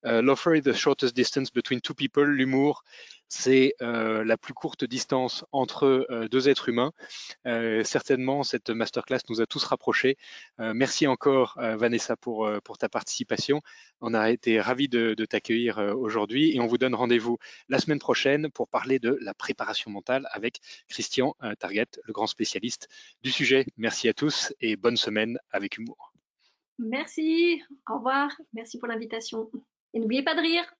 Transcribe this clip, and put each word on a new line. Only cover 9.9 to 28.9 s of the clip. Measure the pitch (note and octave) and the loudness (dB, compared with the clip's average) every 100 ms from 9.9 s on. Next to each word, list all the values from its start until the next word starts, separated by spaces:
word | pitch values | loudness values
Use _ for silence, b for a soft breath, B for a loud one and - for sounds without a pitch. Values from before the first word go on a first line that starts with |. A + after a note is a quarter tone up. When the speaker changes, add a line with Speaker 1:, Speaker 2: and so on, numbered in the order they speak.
| A2 C3 C3+ B B B - | 2 2 0 B B B -8
Speaker 1:
Euh, | A2+ A2+ | -4 0
merci | C3 - D3 | 0 2 2
encore, | B2+ D3 C3+ A#2+ - | 4 4 4 4 0
euh, | B2 A2 | -4 0
Vanessa, | A#2 A#2 - A#2+ | 2 0 -2 -6
pour, | - A2 A2 | -4 -2 -2
euh, | G#2 | -2
pour | - A2 | -6 -6
ta | G#2+ | -4
participation. | A#2+ - - B2+ A2 - C#3+ B B B B | -4 -6 -8 -4 -4 0 0 B B B B
On | A2+ | -2
a | A2+ A2 | 2 2
été | B2 - A2+ | 2 2 2
ravis | G2+ B2+ C#3 | 2 0 0
de, | A#2+ A2+ G#2+ | 2 0 0
de | A2 | -2
t'accueillir, | G#2+ - A#2 A#2 G#2+ | -4 0 0 0 -2
euh, | G2+ | -2
aujourd'hui | A2 A#2+ A2 G#2 B2 D#3 C3+ | -2 -2 -2 -2 2 2 4
et | |
on | A#2 | 2
vous | A#2 | 2
donne | C3 | 0
rendez-vous | A#2 A#2+ A#2+ A2+ A#2+ B B B | 0 2 2 2 -4 B B B
la | C3 | -2
semaine | C#3 D3 | 0 -2
prochaine | - A#2+ C#3 C#3+ D3+ | 0 2 2 2 0
pour | - A#2 | -6 -4
parler | - C3 C3+ | -4 0 0
de | A#2 C#3 | 2 -2
la | G2+ | -4
préparation | G2 - - G#2+ G#2+ - | -10 -6 -6 -4 -6 -6
mentale | G2+ - B2+ C#3 | -10 -4 -4 -4
avec | G#2+ A2+ - B B B | -6 -6 -8 B B B
Christian, | - A2+ - C3 - | -8 -4 0 0 -2
euh, | A#2+ G#2 | -10 -8
Target, | F2+ G2+ A#2+ - | -6 -2 -4 -6
le | - | -14
grand | G#2+ G#2+ | -4 -4
spécialiste | - A2 - A#2 - - B B B | -2 -4 -4 -6 -8 -14 B B B
du | C3 | -6
sujet. | B2+ C3 C3+ C3 - | 0 2 4 2 -4
Merci | A2 - A#2 | -4 0 0
à | |
tous | G#2+ D3 - - - | 2 0 -2 -6 -4
et | A#2+ G#2 | -4 0
bonne | A2+ A#2 | 0 2
semaine | - G#2+ A2+ A#2+ _ | 0 0 -2 -4 _
avec | G2 G2+ - | -6 -6 -8
humour. | A#2 - - _ _ _ _ _ _ _ | -14 -14 -20 _ _ _ _ _ _ _
Speaker 2:
Merci, | A3+ B3 D#4+ - D#4 E4 F4 E4 - - - | -6 -4 -6 -4 0 2 2 2 -4 -20 -8
au | A3+ | -4
revoir, | A#3 C4+ C#4+ C#4 D#4 | 0 0 0 -4 -14
merci | A3 A3+ A#3+ | -14 -12 -10
pour | |
l'invitation. | A#3+ | -6